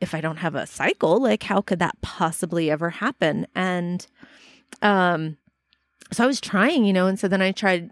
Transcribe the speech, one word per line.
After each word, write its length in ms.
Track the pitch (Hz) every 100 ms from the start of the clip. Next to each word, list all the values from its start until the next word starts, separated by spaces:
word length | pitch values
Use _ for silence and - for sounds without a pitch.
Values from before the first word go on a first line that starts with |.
if 140 | 180
I 60 | 160
don't 160 | 160 160
have 160 | 170
a 120 | 147 -
cycle, 540 | - - - 160 196
like, 220 | 262 214
how 160 | - 196
could 200 | - 175
that 200 | 175 -
possibly 680 | - - 165 - 170 170 160
ever 200 | 151 170
happen?" 560 | - 208 - 160 151 -
And, 520 | - 185 180 175 180 - _ - - - _ _ -
um, 560 | 208 196 180 165 160 156 _ _ _ _ _ _ -
so 120 | -
I 20 | 247
was 140 | 262
trying, 440 | - 202 233 330
you 80 | 208
know, 140 | 185 185
and 120 | 190
so 80 | 196
then 160 | 190
I 100 | 190
tried, 380 | 190 196 180 175